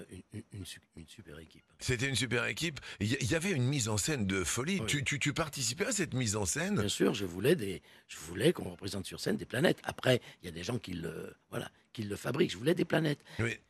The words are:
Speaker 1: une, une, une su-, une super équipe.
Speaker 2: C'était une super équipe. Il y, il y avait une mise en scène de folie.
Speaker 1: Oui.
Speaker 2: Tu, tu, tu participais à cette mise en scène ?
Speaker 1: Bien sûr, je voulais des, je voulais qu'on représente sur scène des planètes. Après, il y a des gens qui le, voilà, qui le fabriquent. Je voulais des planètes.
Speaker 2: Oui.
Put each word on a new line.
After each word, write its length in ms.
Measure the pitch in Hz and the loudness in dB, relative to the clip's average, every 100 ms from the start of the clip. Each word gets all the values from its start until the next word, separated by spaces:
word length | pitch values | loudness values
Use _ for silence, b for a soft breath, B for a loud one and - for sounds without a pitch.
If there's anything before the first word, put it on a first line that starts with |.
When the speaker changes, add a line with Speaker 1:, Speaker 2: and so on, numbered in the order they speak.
| - | -12
Speaker 1:
une, 120 | 92 - | -16 -12
une, 100 | 107 - | -12 -10
une 120 | 101 90 | -12 -12
su-, 160 | - _ - | -12 _ -18
une 100 | 80 | -18
super 320 | - 95 76 | -18 -16 -16
équipe. 240 | 80 - _ - | -16 -20 _ -8
Speaker 2:
C'était 300 | - 123 139 | -2 0 2
une 60 | 120 | 0
super 300 | 120 120 117 | 2 2 0
équipe. 340 | 113 170 131 B B | 0 -4 -4 B B
Il 80 | 104 | 0
y, 60 | 131 | 2
il 100 | 123 | 2
y 40 | 165 | 2
avait 160 | 190 | 2
une 120 | 156 123 | 2 2
mise 220 | 143 110 | 2 2
en 80 | 107 | 0
scène 280 | - 147 98 | 0 0 2
de 160 | 98 | 2
folie. 360 | 85 - 147 196 | 2 0 0 0
Speaker 1:
Oui. 40 | 110 | 0
Speaker 2:
Tu, 160 | 147 | 0
tu, 160 | - 147 | 0 0
tu 140 | 151 | 0
participais 520 | 143 156 143 123 143 208 | 0 -2 -2 -2 0 0
à 60 | |
cette 200 | 208 143 | 0 0
mise 220 | 120 117 104 | 0 2 2
en 100 | 95 | 2
scène ? 300 | 143 185 196 | 0 2 2
Speaker 1:
Bien 140 | 104 | 2
sûr, 240 | - 190 | 4 4
je 120 | 123 95 | 4 -2
voulais 300 | 87 117 170 | 0 4 4
des, 260 | 98 87 B B B | 2 -6 B B B
je 100 | - | -14
voulais 340 | - 87 139 | -8 2 2
qu'on 160 | - 90 | 2 -4
représente 360 | 90 98 98 90 | -6 -6 -4 -6
sur 140 | 87 | -4
scène 160 | - 214 | -2 -2
des 80 | 87 | -2
planètes. 340 | 120 170 - | 2 4 2
Après, 380 | - - 131 127 B B | -2 0 4 4 B B
il 40 | 90 | -10
y 40 | |
a 20 | |
des 120 | 80 | -8
gens 140 | 87 120 | -4 -4
qui 160 | - | -4
le, 420 | 87 82 85 87 - - | -6 -6 -8 -10 -14 -8
voilà, 200 | 92 - b b | -6 -6 b b
qui 100 | - | -6
le 120 | 104 101 | -4 -4
fabriquent. 340 | 139 135 - | -2 2 0
Je 60 | 90 | 2
voulais 180 | 131 175 | 0 2
des 100 | 180 | 2
planètes. 340 | 160 160 143 - B | 2 2 -2 -6 B
Speaker 2:
Oui. 180 | 117 107 | -2 -2